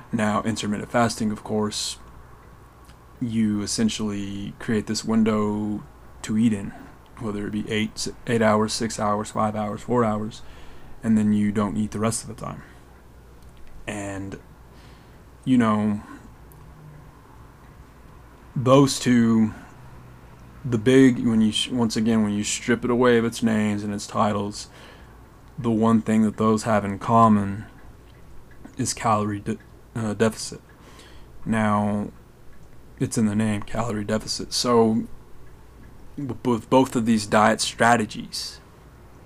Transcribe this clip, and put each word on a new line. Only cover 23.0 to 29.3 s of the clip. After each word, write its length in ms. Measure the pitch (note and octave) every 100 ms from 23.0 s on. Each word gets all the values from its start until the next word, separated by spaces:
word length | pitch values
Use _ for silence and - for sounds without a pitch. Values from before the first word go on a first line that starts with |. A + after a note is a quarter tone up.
| B2 A#2
of 60 |
its 160 | A2+ A#2
names 440 | A2+ A2 G#2+ G#2
and 100 | G#2
its 120 | G#2 -
titles, 600 | A2 G#2+ G2+ G2+ - - - - - - - - - - -
the 140 | A#2
one 320 | G#2+ A2+ A2+
thing 200 | A2+ A2
that 160 | G#2+ G#2
those 260 | A2 G#2+
have 200 | A#2+ G#2
in 140 | G2 F#2+
common 680 | - A2+ A2+ G#2 G2 G2+ - - - - - - - - - - - -
is 160 | A#2
calorie 480 | - A#2 G#2+ G#2